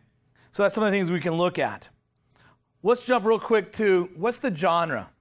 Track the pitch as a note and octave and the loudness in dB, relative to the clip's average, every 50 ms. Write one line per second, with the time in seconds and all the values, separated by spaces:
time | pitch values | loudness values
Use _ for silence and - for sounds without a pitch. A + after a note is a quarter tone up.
0 | _ _ _ _ _ _ _ _ _ _ - - G3+ F#3+ - A3 A3 G#3 F#3+ G3+ | _ _ _ _ _ _ _ _ _ _ -2 0 0 0 2 0 0 2 2 0
1 | F#3 E3 F3+ E3+ C#3+ F3 E3 E3 F3 F3+ F3+ E3 C3+ A2 G#2 - - - _ _ | 0 0 -2 -2 -2 -2 0 0 0 0 0 -2 -4 -4 -4 -10 -16 -20 _ _
2 | _ _ _ _ _ _ _ _ _ _ _ _ _ _ _ _ - G3+ A#3+ A#3 | _ _ _ _ _ _ _ _ _ _ _ _ _ _ _ _ 0 0 0 0
3 | - A#3+ B3+ A#3 F#3+ A3 A3+ G#3+ - - A3+ G#3+ F#3+ G#3+ - - A3 G3+ F#3+ F3+ | 0 0 0 0 2 2 0 0 2 2 0 0 0 -2 -4 0 2 4 4 2
4 | F3 F#3 - D#3+ F3+ A#3 A#3 - - B3+ F3+ D3 F#3 F3 E3+ E3+ E3+ D#3+ C3+ G#2+ | 2 -2 -6 -4 -4 -4 -4 -2 -4 -4 -2 0 0 2 2 2 0 -2 -4 -6
5 | F#2 - _ _ | -8 -10 _ _